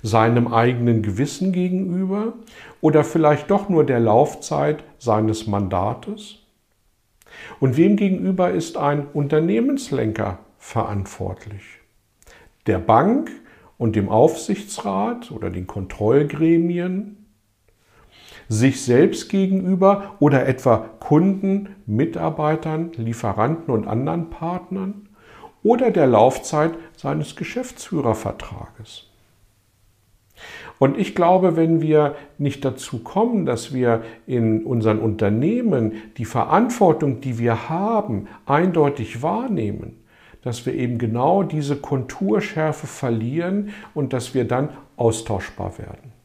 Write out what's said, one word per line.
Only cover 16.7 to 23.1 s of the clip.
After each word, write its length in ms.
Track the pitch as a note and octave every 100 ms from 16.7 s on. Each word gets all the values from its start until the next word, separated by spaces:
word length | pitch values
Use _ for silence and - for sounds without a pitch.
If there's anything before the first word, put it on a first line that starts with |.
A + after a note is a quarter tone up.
| F3 F3+ F#3 - - _ _ _ _ _ _ _ _ _ _ - - -
Sich 360 | A2 C3 C3+
selbst 460 | - B2 F#3+ - -
gegenüber 840 | G3 F#3+ F#3+ F3+ F#3 F#3+ G3+ - -
oder 280 | D3 C3+ C3+
etwa 300 | B2 C3 A2
Kunden, 1000 | - - - D3+ F#3+ F#3+ F#3+ G3 G3 - -
Mitarbeitern, 1080 | G#2+ D3 - E3 D3+ D3+ D#3 D#3+ D#3+ E3
Lieferanten 760 | - A2+